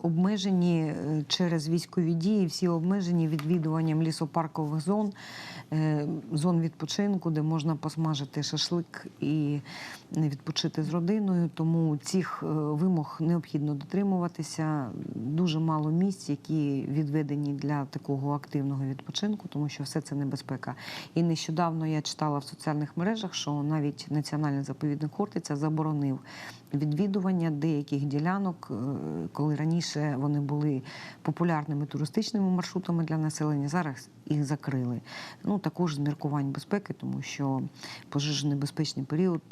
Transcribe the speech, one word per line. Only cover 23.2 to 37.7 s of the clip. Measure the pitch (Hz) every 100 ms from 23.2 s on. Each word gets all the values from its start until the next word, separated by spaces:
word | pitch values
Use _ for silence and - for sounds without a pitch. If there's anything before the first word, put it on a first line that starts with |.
| 190
що | - 147 147
навіть | 143 156 143 143 -
Національний | 151 143 151 147 139
заповідник | 139 135 151 147 151
Хортиця | - 208 185 - 143
заборонив | 156 156 156 147 139 127 - - - - -
відвідування | 143 151 151 202 196 185 180 165
деяких | 147 160 147 147 139
ділянок, | 143 143 165 196 190 165 -
е, | 104 131 127 78 85 -
коли | - 151
раніше | 147 160 170 165 151 151 131
вони | 147 147
були | 143 147 151 131 - - - -
популярними | - - 175 156 147 143 147
туристичними | 143 151 - 214 208 190
маршрутами | 185 175 185 185 170
для | 160 160
населення, | 156 - 151 147 143
зараз | 175 160 131 - - -
їх | 151
закрили. | 139 147 - 131 123 113 - - - -
Ну, | - 202
також | 156 - 175
з | 143
міркувань | 143 147 147 147 139
безпеки, | 139 - 202 -
тому | - 131 131
що | - - 139 135 127